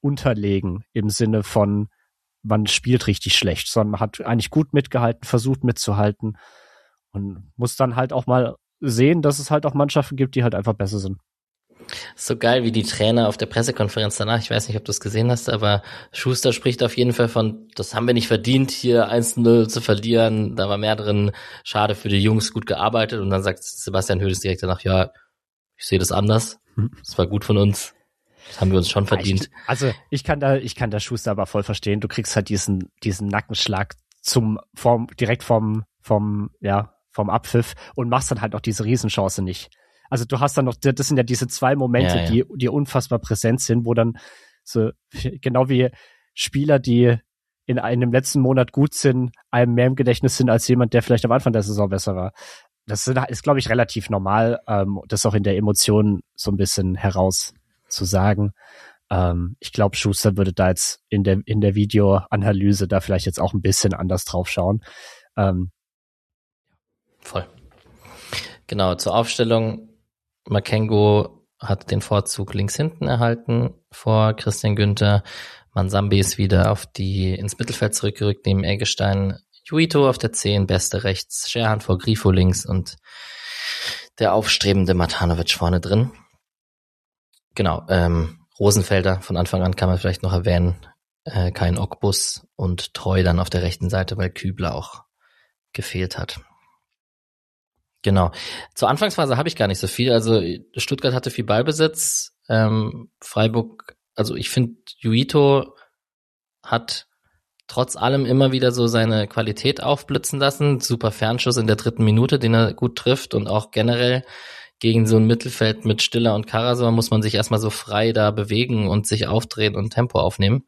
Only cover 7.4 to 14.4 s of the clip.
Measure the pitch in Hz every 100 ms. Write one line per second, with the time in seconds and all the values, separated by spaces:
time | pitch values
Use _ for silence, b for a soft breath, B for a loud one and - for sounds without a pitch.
7.4 | 95 - 123 - 131 120 131 - 127 127
8.4 | 120 - _ _ 139 113 135 170 151 139
9.4 | 143 151 151 135 143 151 135 135 135 -
10.4 | 120 92 101 107 95 104 95 98 _ _
11.4 | _ _ _ B B B B B - 120
12.4 | 117 127 117 110 107 - 107 117 110 104
13.4 | 110 - 117 120 104 - 104 - 107 117